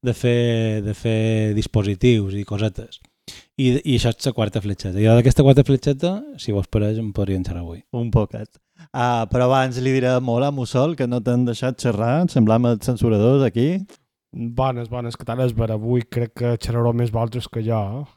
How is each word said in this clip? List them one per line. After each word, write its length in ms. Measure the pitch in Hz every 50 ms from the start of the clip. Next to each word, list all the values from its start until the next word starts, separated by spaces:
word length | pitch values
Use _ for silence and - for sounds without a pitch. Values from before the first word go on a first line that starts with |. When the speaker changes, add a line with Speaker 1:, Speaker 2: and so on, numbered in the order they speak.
| -
Speaker 1:
de 120 | 127 113
fer, 680 | - - 123 120 120 120 120 117 113 113 113 110 107 101
de 120 | 104 104
fer 600 | - - 113 113 110 110 110 110 110 110 107 104
dispositius 800 | 104 - - - 110 101 101 101 90 - 123 120 110 101 95 95
i 80 | 101 101
cosetes. 540 | - 104 98 110 107 95 - 107 - - - _ _ _ _ _ - - - - _ _
I, 240 | - 135 127 123 143
i 160 | - - 131
això 160 | 113 - 120
és 160 | 110 _ -
la 80 | 135 120
quarta 240 | - 110 104 - 110
fletxeta. 380 | 95 104 101 - - 98 90 98
I 80 | 107
d'aquesta 400 | 110 113 123 117 131 131 - 139
quarta 160 | 135 135 135 135
fletxeta, 540 | - 139 127 - 143 143 135 170 170 190 208 277 302 277
si 160 | 170 - -
vos 160 | 104 101 95
pareix, 320 | - - 110 104 104 110 110
em 140 | 113 107 98
podria 260 | - 101 98 98 92
xerrar 240 | 92 92 90 87 85
avui. 220 | 82 82 - - _ -
Speaker 2:
Un 180 | 120 117 117
poquet. 380 | 107 117 107 - - 113 110 - _ _ _ _ _ _ 165 -
Ah, 400 | _ 131 120 123 123 117 113 104
però 160 | - 123 123
abans 300 | 127 131 135 131 131 123 123
li 140 | 127 131 131
diré 160 | 131 127 127 127 127
molt 240 | 131 127 117 120 135
a 80 | 143
Mussol 460 | 143 139 123 110 - 127 131 156 170
que 100 | 139 135
no 140 | 120 123 123 107
t'han 220 | 127 123 123 127
deixat 320 | 120 117 - - 127 120 -
xerrar, 380 | - 123 110 101 110 117 127 160 180
em 60 | 175
semblava 440 | - 135 113 104 110 117 123 120 120
els 100 | 104 -
censuradors 600 | - 127 110 - 120 110 101 104 120 135 143 135
aquí. 240 | 117 - 117 120 147 180 190 196 - - _ _ _ _ _ _ _ -
Speaker 3:
Bones, 560 | - 117 117 117 120 131 135 127 120 120 113
bones, 240 | 120 123 120 117 117
què 80 | - 120
tal, 140 | - 117 123
Esber? 280 | 131 127 113 113 117 107
Avui 320 | 110 107 107 117 123 123 117
crec 300 | _ - 123 120 113 _
que 200 | - 120 120 120
xerrareu 360 | 113 - - 117 120 117 120 117
més 200 | 117 120 117 107
vosaltres 340 | 113 117 117 110 123 110
que 160 | - - 117 110
jo, 160 | 113 113 110 101 98 107
eh? 100 | 135 147 - _